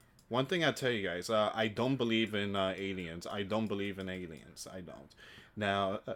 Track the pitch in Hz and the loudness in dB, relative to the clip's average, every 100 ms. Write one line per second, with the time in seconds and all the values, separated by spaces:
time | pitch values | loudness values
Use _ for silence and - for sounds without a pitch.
0 | - - - 120 139 185 151 123 131 113 | -20 -20 -2 0 2 4 4 2 0 0
1 | 95 87 90 110 104 113 110 104 123 135 | 0 -2 2 4 4 2 0 2 2 2
2 | 117 113 110 104 101 98 95 92 98 92 | 2 2 2 0 0 2 0 0 -4 -4
3 | 85 85 - 104 98 107 107 101 101 95 | -6 -8 -6 -6 -2 0 0 -2 -2 -4
4 | 95 92 87 76 - - - 92 82 64 | -6 -6 -8 -12 -16 -14 -12 -12 -12 -14
5 | 69 - - - - - 101 98 95 104 | -18 -20 -20 -20 -14 -2 2 4 2 0
6 | - | -4